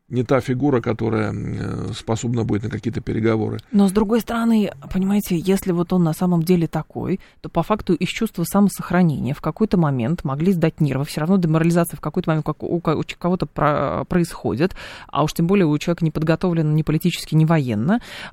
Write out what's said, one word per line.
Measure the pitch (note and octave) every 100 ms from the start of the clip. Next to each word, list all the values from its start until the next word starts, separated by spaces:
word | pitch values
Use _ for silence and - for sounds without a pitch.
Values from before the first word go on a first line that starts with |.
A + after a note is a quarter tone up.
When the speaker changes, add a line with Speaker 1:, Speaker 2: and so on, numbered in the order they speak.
| -
Speaker 1:
не | A#2+
та | A#2 C3
фигура, | B2 B2+ C#3+ B2+
которая, | A2+ A2 A2+ A2 G#2+
э, | G#2+ A2+ A2 - - G#2
способна | A2 - A2+ A#2 A#2+ A2
будет | G#2+
на | A2
какие-то | A2+ A#2+ -
переговоры. | - A2+ A2+ A2 G#2+ A2 -
Speaker 2:
Но, | G3+ G3
с |
другой | G3 G#3 A#3
стороны, | - A#3 A#3 A3 G3 - -
понимаете, | F#3 F#3+ G3+ - E3+
если | F#3 F#3+ -
вот | F3 E3+
он | F#3
на | E3
самом | D#3+ F3+ F3
деле | E3 F3+ D#3+
такой, | D#3+ - - - - - _
то | D#3
по | E3+
факту | E3 A3 -
из | E3+ F#3
чувства | - A3+ - E3+
самосохранения | G3 G3+ - - F3 F3 B2+ A#2+
в | C#3
какой-то | D#3 - G#3+ F3+
момент | D#3 C3+ A2+ F3
могли | D3+ C#3 F3
сдать | F3+ E3 -
нервы, | D3 C3
все | D3 -
равно | D#3 G3
деморализация | E3+ D#3+ E3 F3 E3+ -
в |
какой-то | D3+ - -
момент | D#3 D3+
как | D3+
у | - E3+
ко-, | E3+ D3+
у | - -
кого-то | F3 F3+ D3+
про-, | - D3+ C#3+ C#3 E2 -
происходит, | F3+ E3+ - - B2 F3 - - - -
а | -
уж | D3+
тем | - E3+
более | G3+ E3
у | D3
человека | - E3+ D#3+
не |
подготовлено | D3+ D#3+ D#3+ F#3 E3 D#3
ни | D3+
политически, | D#3 D#3 F3 - - D#3
ни |
военно. | D#3 E3 B2+ G#2 C3 A#3 - - -